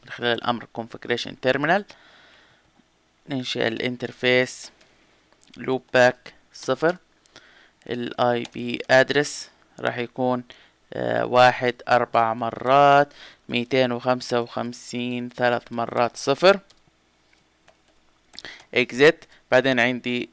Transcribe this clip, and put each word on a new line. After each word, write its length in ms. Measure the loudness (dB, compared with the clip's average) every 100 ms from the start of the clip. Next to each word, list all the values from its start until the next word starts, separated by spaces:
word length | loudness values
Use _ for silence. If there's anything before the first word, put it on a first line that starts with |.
| -20
من 60 |
خلال 260 | -8 -4 -2
الأمر 280 | -4 -6 -8 -12
configuration 520 | -12 -14 -6 -6 -6 -4 -2
terminal. 340 | 0 0 0 -2 -14 _ _ _ _ _ _ _ _ _ _ _ _ -10
ننشئ 380 | -8 -6 -4 -4
الانترفيس 1040 | -2 -6 -6 -10 -4 2 2 0 -4 -18 _ _ _ _ _ _ _ _ -12
لوب 260 | -6 -6 0
باك 400 | 4 4 4 -8 -20 _
صفر، 420 | -12 -6 -2 0 -2 _ _ _ -20 -20 _ _ _ -12
ال 320 | -8 -8 -2
آي 220 | 0 0 -4
بي 260 | -10 -8 -8 2
address 380 | 4 4 2 0 -6 -14 _ _ -8
راح 180 | -6 -6
يكون، 460 | -8 -4 -2 -2 -6 -18 _ _ _
آه، 320 | -6 -4 -2 2
واحد 500 | 6 6 4 -2 -4 0
أربع 440 | 0 2 0 0
مرات، 800 | -2 -6 -6 2 4 6 6 4 -4 -20 -20 -6
ميتين 420 | -6 0 0 2
وخمسة 500 | 0 -2 -2 -2 -2
وخمسين 880 | -2 -6 -8 -10 -12 -8 -6 -6 -8
ثلاث 420 | -2 0 0 -4
مرات 460 | -8 -6 -2 -2 -2
صفر، 420 | -4 2 4 2 -2 _ _ _ _ _ _ _ _ _ _ _ _ _ _ _ _ -20 -18 -20 -6 -2
exit. 400 | -2 4 4 4 -6 _ _
بعدين 280 | 2 4 2
عندي 500 | 0 -2 -4 -6 -6